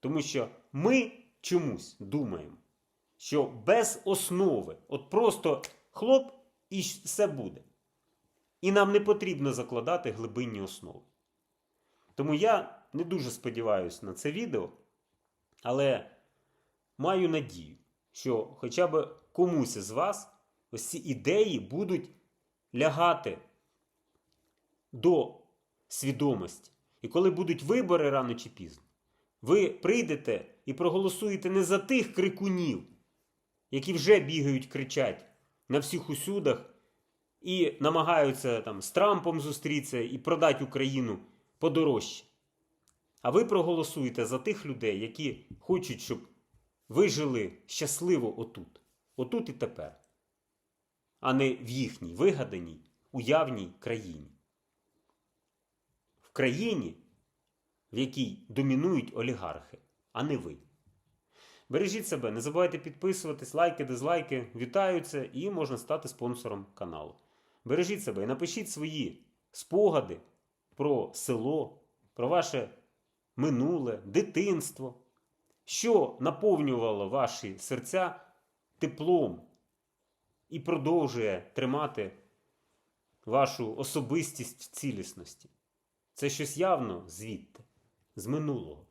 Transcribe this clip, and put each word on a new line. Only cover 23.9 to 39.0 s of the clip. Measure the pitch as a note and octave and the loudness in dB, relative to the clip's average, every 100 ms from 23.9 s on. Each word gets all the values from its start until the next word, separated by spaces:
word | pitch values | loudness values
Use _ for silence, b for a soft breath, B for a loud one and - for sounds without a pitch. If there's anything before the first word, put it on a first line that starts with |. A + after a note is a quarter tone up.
| _ _ _ _ _ _ _ _ _ _ | _ _ _ _ _ _ _ _ _ _
до | B2+ D#3+ E3 A#2 - _ _ _ _ _ | 0 4 4 2 -6 _ _ _ _ _
свідомості. | - C3+ B2+ C#3+ A2+ F2+ - - _ _ _ | -6 -4 0 2 0 -4 -12 -20 _ _ _
І | - | -4
коли | E3+ F#3+ | 2 2
будуть | F3+ E3+ E3+ | 2 -2 -2
вибори | C#3 A#3+ G3 E3+ D3 | 2 0 4 4 4
рано | C3+ B2 | 2 0
чи | A#2 - | -4 -10
пізно, | - E2+ - _ _ _ _ _ _ | -16 -18 -18 _ _ _ _ _ _
ви | A2 G3 F3+ | 4 6 6
прийдете | - F3 A#3+ - D3 - G#2 - _ - | 0 2 2 2 -2 -2 -2 -4 _ -10
і | |
проголосуєте | C3 F3 F3 F#3+ F#3 G#3+ F#3+ G3 | 0 0 2 0 -2 -4 -2 0
не | F#3+ | 2
за | F3 G3 | 4 2
тих | G3 C4 - | 4 2 2
крикунів, | - F#3+ F#3 G3 F3+ E3 G2 - - _ _ _ _ _ _ _ | 2 0 0 -2 0 0 -2 -8 -20 _ _ _ _ _ _ _
які | C#3 C3+ | -6 -2
вже | E3+ D3 G#3 | -2 6 6
бігають, | C#3 D#3+ C#3 C3 C3 | 6 0 2 0 -2
кричать | C#3 C3+ - A#2+ F2+ - _ _ _ _ | -8 -4 0 0 -2 -12 _ _ _ _
на | C3+ | 0
всіх | C#3+ F3+ - | 0 -6 -4
усюдах | C#3 - G3+ D3+ A#2 - _ _ _ _ _ _ _ | -6 -2 0 2 0 -4 _ _ _ _ _ _ _
і | F3+ F#3 E3 - | -4 2 2 2
намагаються | D3 E3 D#3+ E3+ C#3 C3 C3 A#2 | 2 4 4 4 4 2 0 -2
там | A2 G2+ | -2 -8
з | - | -2
Трампом | - | 4